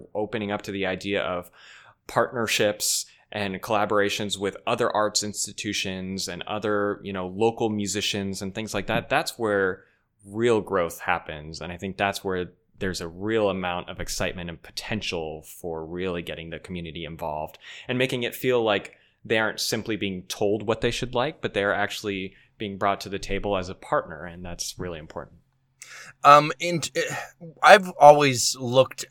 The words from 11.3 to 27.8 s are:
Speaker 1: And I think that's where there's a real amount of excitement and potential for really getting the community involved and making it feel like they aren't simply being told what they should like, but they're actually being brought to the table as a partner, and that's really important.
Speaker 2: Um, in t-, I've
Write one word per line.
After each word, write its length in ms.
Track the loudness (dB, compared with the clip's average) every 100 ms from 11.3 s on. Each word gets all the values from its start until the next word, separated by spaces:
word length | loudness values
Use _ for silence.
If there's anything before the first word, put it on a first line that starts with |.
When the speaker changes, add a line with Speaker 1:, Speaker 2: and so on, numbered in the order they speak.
| -10 -12 -10
Speaker 1:
And 100 | -10
I 40 | -8
think 200 | -6 0
that's 260 | 0 0
where 220 | -2 -2 -4 -10 _ -6
there's 240 | -4 -4
a 60 | -6
real 420 | -6 -2 2 2
amount 400 | 2 -2 -4 -6
of 100 | -8
excitement 480 | -6 -4 -4 -4 -8
and 120 | -12
potential 800 | -14 -12 -6 -6 -4 -4 -4 -8
for 420 | -14 -12 -8 -8
really 380 | -6 -6 -4 -4
getting 260 | -6 -10 -10
the 100 | -12
community 460 | -10 -8 -8 -10
involved 540 | -10 -8 -6 -6 -8 -10 -20 -14 -4
and 120 | 0
making 240 | 0 0
it 120 | -4
feel 300 | -2 0 2
like 300 | 4 2 0 -14 _ _
they 160 | -2 0
aren't 220 | 0 -2
simply 360 | -2 -2 -2 -4
being 260 | -4 -6 -8
told 380 | -2 0 0 0
what 140 | 0
they 100 | -2
should 240 | -2 -4
like, 280 | -2 -2 -4
but 100 | -4
they're 220 | 0 2
actually 580 | 2 0 -4 -6 -4 -6 -12 _ -10
being 180 | -8 0
brought 220 | 0 0
to 80 | -4
the 100 | -6
table 380 | -4 -2 0 0
as 120 | -2
a 60 |
partner, 500 | -10 -2 -2 -2 -8
and 200 | -12 -12
that's 340 | -10 -8 -10 -8
really 220 | -8 -8
important. 380 | -10 -12 -12 -16 _ _ _ _ -20 -18 -20 2
Speaker 2:
Um, 300 | 8 8 8 0
in 200 | -2 -2
t-, 200 | -2 -4 -4 -6 -10 -16 -20 4
I've 260 | 10 10